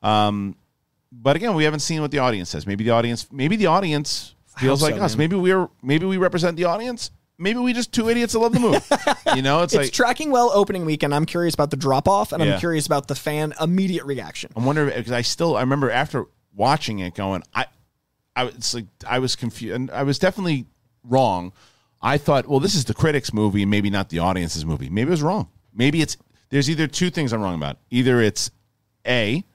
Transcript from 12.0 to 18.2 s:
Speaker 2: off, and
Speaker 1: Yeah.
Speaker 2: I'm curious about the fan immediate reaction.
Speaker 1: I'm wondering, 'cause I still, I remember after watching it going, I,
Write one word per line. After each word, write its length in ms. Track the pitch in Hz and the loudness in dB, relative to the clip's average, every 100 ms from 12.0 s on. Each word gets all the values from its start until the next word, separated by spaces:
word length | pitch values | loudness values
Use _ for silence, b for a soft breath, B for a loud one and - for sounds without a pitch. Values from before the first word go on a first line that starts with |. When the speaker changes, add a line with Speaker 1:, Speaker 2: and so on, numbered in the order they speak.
| - | 4
Speaker 2:
off, 240 | 196 214 | 2 2
and 100 | - | 0
Speaker 1:
Yeah. 100 | 160 | 0
Speaker 2:
I'm 60 | 98 | 0
curious 260 | 175 160 143 | 0 -2 0
about 220 | 147 - | -2 -2
the 80 | 135 | -6
fan 380 | - 151 156 - | -4 -4 -4 -4
immediate 460 | 160 180 190 175 139 | 0 0 0 -2 -4
reaction. 460 | 135 85 - - - | -6 -8 -12 -12 -2
Speaker 1:
I'm 80 | 123 | 0
wondering, 280 | 147 147 - | 2 0 -2
'cause 80 | 113 | -4
I 100 | 120 | -2
still, 340 | 117 - 165 123 | -2 -2 0 0
I 40 | |
remember 280 | 127 139 135 | 0 0 2
after 340 | 117 147 139 101 _ _ 98 | 0 0 -4 -8 _ _ -2
watching 440 | 113 151 - 104 | 2 2 -2 -6
it 160 | 90 87 | -8 -6
going, 260 | 98 95 - | -4 -4 -6
I, 120 | - 131 _ _ _ _ _ | -6 -6 _ _ _ _ _